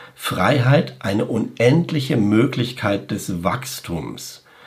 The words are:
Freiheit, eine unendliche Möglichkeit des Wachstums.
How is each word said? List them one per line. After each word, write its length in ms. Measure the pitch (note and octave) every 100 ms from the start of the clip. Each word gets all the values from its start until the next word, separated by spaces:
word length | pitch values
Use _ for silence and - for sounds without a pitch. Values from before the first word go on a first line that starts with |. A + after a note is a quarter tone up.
| -
Freiheit, 840 | - - - F#2+ B2+ B2 D3 - -
eine 260 | G2 G#2
unendliche 920 | - A2 - - A#2+ D#3+ E3 D#3 C3 B2+
Möglichkeit 920 | G2+ G#2+ B2+ C3 A2+ - G#2 G2+ -
des 320 | G2+ - F2
Wachstums. 1000 | F2 B2 - - - E2+ B1 - - - _ _